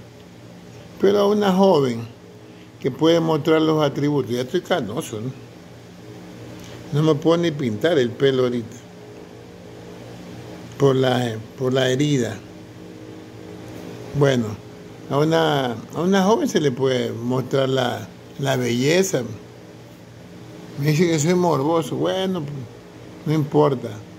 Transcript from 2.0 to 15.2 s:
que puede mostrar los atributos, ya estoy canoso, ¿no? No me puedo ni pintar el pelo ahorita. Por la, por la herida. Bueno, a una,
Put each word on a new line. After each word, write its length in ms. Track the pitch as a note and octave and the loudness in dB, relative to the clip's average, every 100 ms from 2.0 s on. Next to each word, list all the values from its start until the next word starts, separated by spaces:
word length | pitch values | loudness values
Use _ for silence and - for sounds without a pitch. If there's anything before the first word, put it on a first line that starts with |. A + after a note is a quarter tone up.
| A#2 - - - - - - - | -8 -14 -20 -20 -20 -20 -20 -6
que 100 | C3 | -6
puede 300 | B2+ D#3+ E3+ | 2 4 4
mostrar 400 | D#3+ D#3 D#3+ D#3+ | 4 2 4 4
los 240 | D#3+ D#3 | 4 4
atributos, 480 | C#3+ D3 C#3+ C#3+ A#2 | 2 2 0 0 0
ya 80 | A#2+ | -2
estoy 220 | B2+ F3+ | -2 -2
canoso, 580 | - F3 G2+ B2+ - G#2+ | 0 -2 -2 -6 -6 -6
¿no? 100 | B2 - - - - - - - - - - - - - - - - | -8 -10 -16 -20 -20 -20 -20 -20 -18 -18 -18 -18 -16 -16 -16 -16 -4
No 80 | C#3+ | 2
me 120 | D#3 | 2
puedo 220 | D3+ D#3+ E3+ | 4 4 2
ni 140 | E3+ | 2
pintar 480 | D3 B2+ G#2 D#3+ E3 | 0 -2 0 2 4
el 100 | A#2+ | 2
pelo 360 | A2+ C#3 C3 | 2 2 4
ahorita. 320 | B2 A#2+ A2 - - - - - - - - - - - - - - - - - - - - - | 2 0 -6 -14 -18 -20 -18 -18 -18 -18 -20 -18 -18 -18 -16 -16 -16 -16 -16 -16 -14 -16 -10 2
Por 180 | C#3 C3 | 2 4
la, 400 | B2+ B2 A#2+ A2 G#2+ - | 2 2 0 -4 -10 -4
por 160 | B2+ | 0
la 160 | C3 B2+ | 2 2
herida. 480 | B2+ D3 C#3 A2 G2+ - - - - - - - - - - - - - - - - - C#3+ | 2 2 0 0 -6 -14 -18 -18 -18 -18 -16 -16 -16 -16 -16 -16 -16 -14 -14 -14 -14 -4 2
Bueno, 280 | C#3 B2+ G#2+ G#2 - - - - - | 4 4 0 -6 -14 -18 -18 -14 -4
a 80 | |
una, 580 | C#3 | 0